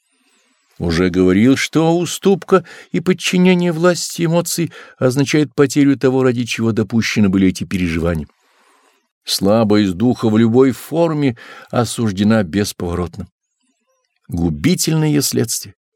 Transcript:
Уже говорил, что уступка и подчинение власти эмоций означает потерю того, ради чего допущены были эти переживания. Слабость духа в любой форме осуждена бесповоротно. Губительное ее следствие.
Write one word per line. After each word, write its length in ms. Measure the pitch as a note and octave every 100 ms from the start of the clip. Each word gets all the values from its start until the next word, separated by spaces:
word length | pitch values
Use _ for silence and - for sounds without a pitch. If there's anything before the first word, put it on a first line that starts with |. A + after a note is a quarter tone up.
| _ _ _ _ _ _ _ -
Уже 320 | E2+ E2 F#2
говорил, 460 | F2 F#2 F#2 A#2+ C3
что 420 | - D3 E3 E3+
уступка 680 | E3+ - F#3+ F#3+ - F#3+ F3+ - -
и 100 | F3+
подчинение 720 | E3+ F3+ - F#3 F3+ F3+ F3
власти 520 | D#3 F3 E3+ - -
эмоций 480 | E3+ E3+ E3+ - E3 - - -
означает 580 | C3 B2+ C#3 D3+ D3
потерю 440 | - C#3+ D3 C#3 C3
того, 240 | C3 C3
ради 220 | C3 A#2+
чего 280 | A#2 - A2+
допущены 560 | A2 G#2+ A2+ G#2+ - G2+
были 200 | F#2+ F#2+
эти 160 | F2+
переживания. 640 | E2+ G2 F2+ E2 E2 E2 D2+ _ _ _ _ _ _ _ _ _
Слабость 680 | - - F#2+ A2 A2 G#2 G2+
духа 380 | F2+ A#2+ A#2 A#2
в 80 | G#2+
любой 320 | A#2 A#2 C3+
форме 640 | A2+ - D#3 E3+ D3+ C#3+ B2 - - -
осуждена 720 | - A2+ - A2+ F#2+ G#2 A2+
бесповоротно. 840 | F#2 F#2+ G#2 - F2+ F2 F2 E2 F2 _ _ _ _ _ _ _ _ _ -
Губительное 800 | E2+ E2+ D2+ D#2+ F3+ - D#3+ D#3
ее 120 | D3
следствие. 540 | C3+ B2 A#2 - G#2 - _